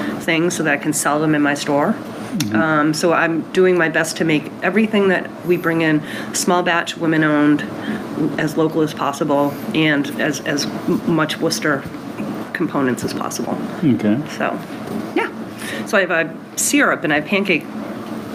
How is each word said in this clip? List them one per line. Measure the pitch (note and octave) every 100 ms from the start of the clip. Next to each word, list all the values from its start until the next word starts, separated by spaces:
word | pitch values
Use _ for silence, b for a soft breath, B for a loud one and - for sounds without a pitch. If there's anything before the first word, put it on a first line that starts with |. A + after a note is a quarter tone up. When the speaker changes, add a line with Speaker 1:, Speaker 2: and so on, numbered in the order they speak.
| G2+ G#2+
Speaker 1:
things | - D#3+ F3
so | -
that | D#3
I | C#3+
can | D#3
sell | D3 D3+ D3
them | D#3
in | D3+
my | D3
store. | D3 - C#3+ D#3+
Speaker 2:
Mm-hmm. | - - - - G#3 G#2 D#3+
Speaker 1:
Um, | D#3+ D#3 D3+
so | D#3 F3
I'm | D3+ E3 E3 -
doing | F#3+ F#3 F3+
my | D#3+
best | D#3 D#3+ -
to |
make | D#3+ D3+ - -
everything | F#3 F#3+ G#3+ G#3 G3
that | F3+ - - D#3+
we | F3
bring | E3 E3
in | D#3+ D3+ D3+ B B
small | - - F3
batch, | F3 E3+ - -
women | D#3+ D#3+
owned, | D#3 D3 D3 D3 - - B B - - D#3 -
as | D#3 D#3+
local | D#3+ D#3+
as | D3+
possible, | - C#3 C#3 D3 C#3+ C#3+ - -
and | D#3 D#3 C#3+ C#3 -
as, | D3+ C#3+
as | - D3 -
m-, | - - E3+ -
much | D#3+ D3+ -
Worcester | E3 - D#3 C#3 - - - - - - -
components | - D#3 D3 C3 A#2+
as | -
possible. | - - - A2+ - - -
Speaker 2:
Okay. | D3+ A2+ G#2+ A2 -
Speaker 1:
So, | - C#3+ - - - - - -
yeah. | - A4+ - - B B B -
So | G#3
I |
have | F3
a | E3+ D#3+ - - -
syrup | - C#4+ A#3 C#3+
and | E3
I | D3+
have | D3+
pancake, | G3 G3 D#3+ - - - - - - -